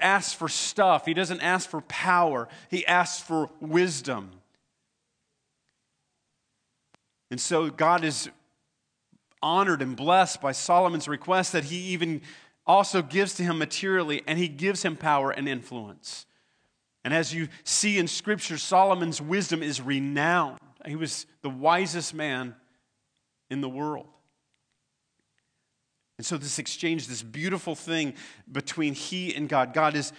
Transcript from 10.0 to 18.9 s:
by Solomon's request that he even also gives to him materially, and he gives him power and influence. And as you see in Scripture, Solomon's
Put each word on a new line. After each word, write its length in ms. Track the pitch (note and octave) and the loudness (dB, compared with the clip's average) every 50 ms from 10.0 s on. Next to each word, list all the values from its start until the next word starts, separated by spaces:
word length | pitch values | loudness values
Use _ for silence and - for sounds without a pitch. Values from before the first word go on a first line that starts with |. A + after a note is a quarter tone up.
| C3+ E3 F3+ F#3+ F3+ - - - | 2 4 6 6 6 4 0 -2
by 120 | C#3 C#3 C3 | -2 -2 -2
Solomon's 540 | - - - F3 F3+ F#3 F3 F3 D#3 - | -2 2 4 6 6 6 4 2 -2 -4
request 440 | D3 D3 C#3+ - F3+ F#3 F#3 F3+ - | -4 -6 -4 -2 0 2 2 2 0
that 140 | - D#3+ D3 | 0 -2 -2
he 120 | C#3 E3+ | -4 -6
even 440 | F3+ F3+ F#3 F3+ D#3+ E3+ E3 D#3+ C#3+ - - - - - _ _ _ - | -6 -6 -4 -4 -2 -2 -2 -4 -4 -8 -12 -20 -20 -20 _ _ _ 2
also 360 | - F3+ G3 G3 - - F#3 | 4 6 6 6 4 2 0
gives 320 | D#3 B2+ D3 F#3+ G3+ F#3 - | 0 0 0 0 0 0 0
to 100 | - F3+ | -2 -2
him 140 | F3 E3 | -2 -2
materially, 640 | D#3+ D3+ D3+ - - G3 F#3+ F#3+ F#3 E3+ D3+ D3 C#3 - | -2 -2 -4 -4 -4 -2 0 0 0 0 0 -2 -4 -4
and 140 | D3+ D#3 E3+ | -2 -2 0
he 80 | F3+ | -2
gives 360 | D#3+ C#3+ C#3 F3 G3 G3 - - | -2 -2 -2 -2 -2 0 0 -2
him 120 | E3+ D#3+ | -4 -4
power 360 | - D#3 D#3 C#3+ C#3 C3+ C#3 | -2 0 2 2 2 2 0
and 180 | - - C3+ C#3 | -2 -2 -4 -4
influence. 760 | C3+ A#2+ A#2 - B2+ A#2+ G#2+ G2+ F#2 - - - - - - _ _ _ _ _ _ _ _ _ _ _ _ _ _ _ - | -4 -6 -8 -10 -12 -12 -12 -12 -16 -16 -16 -14 -14 -14 -16 _ _ _ _ _ _ _ _ _ _ _ _ _ _ _ -4
And 100 | B2+ D3 | 0 0
as 200 | E3 D#3+ - D#3 | 0 0 0 -2
you 160 | E3+ D#3+ - - - - | -4 -6 -6 -8 -10 -4
see 320 | - - - - G#3 G3+ | -2 0 2 2 2 2
in 100 | G3 E3+ | 2 2
Scripture, 500 | D3+ - - - G#3 G#3 F3+ - - E3 | 0 -2 -4 -2 -2 -2 -2 -4 -6 -6
Solomon's 640 | C#3+ - - F#3+ F#3 F#3+ G3 | -6 -2 4 6 6 6 6